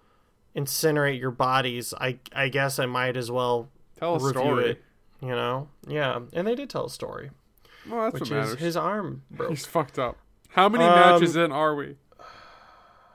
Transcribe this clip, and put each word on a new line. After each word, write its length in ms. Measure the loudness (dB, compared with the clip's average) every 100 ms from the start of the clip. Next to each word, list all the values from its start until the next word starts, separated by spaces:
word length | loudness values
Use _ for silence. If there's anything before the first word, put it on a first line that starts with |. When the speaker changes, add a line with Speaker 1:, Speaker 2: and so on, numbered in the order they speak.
| _ _ _ _ _ -8
Speaker 1:
incinerate 640 | -6 0 0 2 0 -2
your 100 | -4
bodies, 640 | -2 2 2 0 -4 -8 -6
I, 180 | -6 -6 -8
I 140 | -4 -2
guess 320 | 0 -2 -2
I 60 | -2
might 300 | -2 -2 -2
as 140 | -4
well 380 | -2 0 0 -2 _ -20 -8
Speaker 2:
Tell 200 | -2 0
a 20 |
Speaker 1:
review 120 | 0 0
Speaker 2:
story. 280 | 0 2 0
Speaker 1:
it, 120 | -4 _ _ _ -14
you 80 | -8
know? 400 | -4 -4 -4 -8 _ -8
Yeah, 320 | -4 -4 -4 -8
and 140 | -6 -4
they 80 | -4
did 120 | -6
tell 180 | -8 -8
a 40 |
story. 400 | -8 -12 -12 -14 -18 _ _ _ -20 -10
Speaker 2:
Well, 140 | -4
that's 120 | -4
Speaker 1:
which 80 | -4 -4
Speaker 2:
what 100 | -2
Speaker 1:
is 60 | -2
Speaker 2:
matters. 100 | -2
Speaker 1:
his 180 | -4 -2
arm 460 | -2 -4 -6 -10 -14
broke. 200 | -8 -6
Speaker 2:
He's 160 | -6 -4
fucked 340 | -2 -2 -2
up. 160 | -4 -6 _ _ _
How 200 | 4 4
many 160 | 6
Speaker 1:
Um, 120 | 8 10
Speaker 2:
matches 380 | 10 8 6 2
in 160 | 0
are 240 | 2 0 0
we? 180 | -6 -12 _ -20 -20 -20 -20 -20 -20 -20 -20 _ _